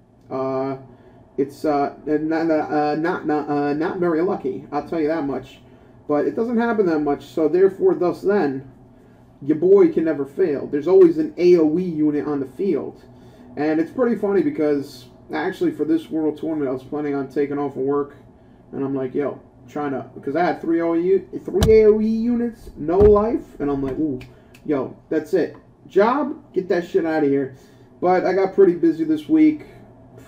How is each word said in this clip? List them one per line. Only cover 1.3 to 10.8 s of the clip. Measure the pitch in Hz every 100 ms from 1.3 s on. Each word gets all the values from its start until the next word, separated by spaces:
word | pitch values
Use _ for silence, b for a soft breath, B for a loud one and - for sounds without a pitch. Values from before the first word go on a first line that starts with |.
| -
it's, | 139 -
uh, | 156 143 143 - -
not, | 151 156 160 165
uh, | 156 - 151 147 151
not, | 170 - 156
not, | 151 143
uh, | 143 143
not | 147 170 190
very | 175 160
lucky, | 185 196 131 - -
I'll | 143 143
tell | 170
you | 151
that | 165 139
much. | 131 131 - B B B B -
But | 147 139
it | 147
doesn't | 233 226
happen | 233 214 185
that | 156
much, | 147 143
so | - - 156
therefore, | 175 190 190 185
thus | 156 175 -
then, | 180 208 147 135 - - - b b b b - 135
your | 156
boy | 175 196 170
can | 165 160
never | 147 135
fail. | - 185 139 -
There's | 143